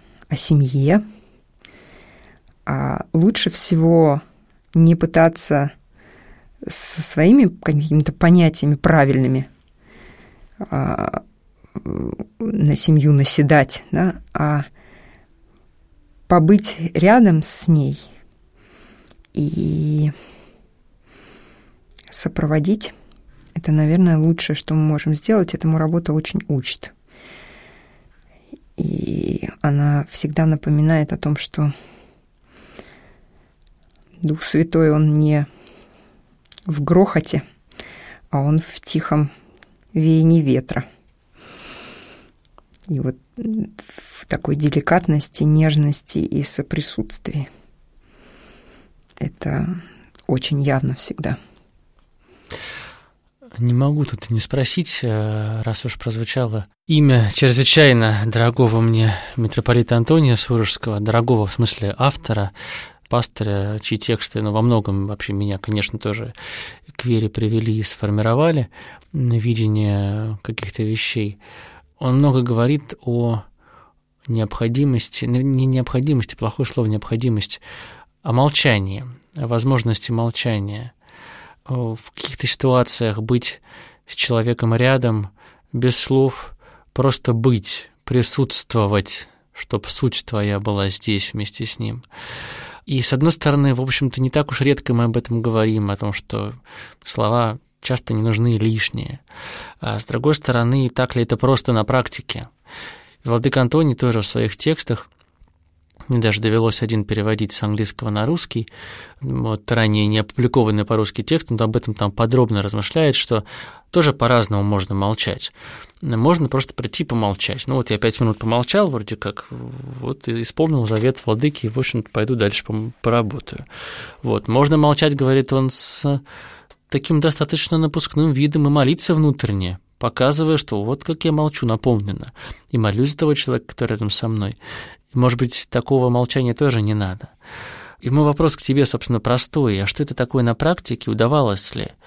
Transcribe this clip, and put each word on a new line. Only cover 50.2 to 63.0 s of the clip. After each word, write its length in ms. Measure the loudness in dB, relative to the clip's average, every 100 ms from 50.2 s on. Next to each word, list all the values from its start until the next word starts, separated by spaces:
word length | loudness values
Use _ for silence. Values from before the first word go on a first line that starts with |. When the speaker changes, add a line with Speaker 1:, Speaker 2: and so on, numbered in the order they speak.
| -4
Speaker 1:
очень 340 | -4 -2 -2
явно 340 | 0 0 -2
всегда. 440 | -4 -8 -8 -6 -6 -10 -20 _ _ _ _ _ _ _ _ _ -16 -16 -16 -18 -20 _ _ _ _ -20 -4
Speaker 2:
Не 140 | 0
могу 320 | 2 2 0
тут 240 | -2 -6 -4
не 120 | -4
спросить, 600 | -2 -2 -2 -2 -4 -4
э, 600 | -2 -2 -2 -4 -4 -4
раз 220 | -4 -4 -6
уж 120 | -6
прозвучало 680 | -6 -6 -4 -2 -2 -2 -8 _ 0
имя 440 | 4 6 6 4
чрезвычайно 880 | 2 2 4 4 6 8 6 4 2 0
дорогого 540 | 2 0 4 2 4
мне 340 | 2 4 2 0 -6 -4
митрополита 600 | -2 -2 2 2 4 2
Антония 400 | 4 4 4 2
Сурожского, 640 | 2 0 0 -2 -4 -4
дорогого 460 | 0 2 2 2 0
в 60 |
смысле 420 | 0 -2 0 -6 0
автора, 560 | -2 -2 -4 -4 -4 -6 -16 -14 -16 -20